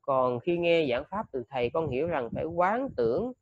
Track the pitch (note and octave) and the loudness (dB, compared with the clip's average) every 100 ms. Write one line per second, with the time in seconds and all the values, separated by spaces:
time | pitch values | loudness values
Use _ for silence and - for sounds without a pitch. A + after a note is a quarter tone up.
0 | - C3+ B2+ B2 F3 F3 E3+ E3+ D3 A#2+ | 0 2 2 0 0 0 4 2 2 0
1 | D#3 G3 A3+ C3+ A#2+ C3+ A#2+ D#3 D#3+ B2+ | -2 -8 -6 -8 -6 -2 -2 0 -2 -2
2 | E3 D#3 A#2 B2+ D3+ E3+ F3+ A3+ C4+ - | 0 -2 -4 -4 -4 2 2 2 -4 0
3 | A#2 C#3 A#3+ B3 | 0 2 -2 -8